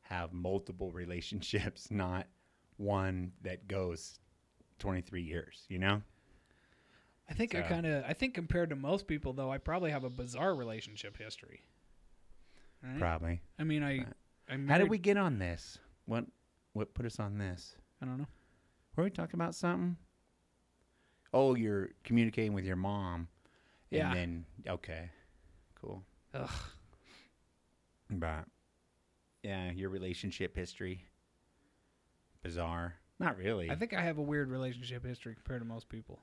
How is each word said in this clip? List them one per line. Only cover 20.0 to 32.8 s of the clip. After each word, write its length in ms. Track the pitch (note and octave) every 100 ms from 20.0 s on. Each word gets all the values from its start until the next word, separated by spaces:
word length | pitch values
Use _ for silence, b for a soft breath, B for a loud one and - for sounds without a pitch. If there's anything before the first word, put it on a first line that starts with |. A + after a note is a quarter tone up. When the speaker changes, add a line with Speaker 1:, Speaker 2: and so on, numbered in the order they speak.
| - _ _ _ _ _ _ _ _ b b b b
Speaker 1:
Oh, 200 | B2+ C3+ B2
you're 340 | A2 G2+ F#2+ -
communicating 480 | - A#2 A2+ A2 A2
with 120 | G2
your 120 | F#2 F#2
mom. 520 | F#2+ G2+ F#2 E2+ E2+ _ b b b b b
And 80 | D#3
Speaker 2:
Yeah. 160 | D3
Speaker 1:
then, 320 | F2+ F2 E2+ E2 - -
okay. 420 | F2 - D#2+ F2 b b b b b b
Cool. 300 | - - F#2+ G2 _ _
Speaker 2:
Ugh. 180 | - - - - - - B B B B _ _ _ _ _ _ _ _
Speaker 1:
But, 340 | F#2+ E2 D#2 - _ _ _ _ _ _ _ _ _
yeah, 300 | G#2 G2 F2+
your 180 | F2+ F#2+
relationship 640 | F#2+ F#2 F2 G2 - F2+ -
history. 480 | F2+ - F#2 F#2 - _ _ _ _ b b b b b b _ _ -
Bizarre. 520 | F2+ E2+ E2 E2+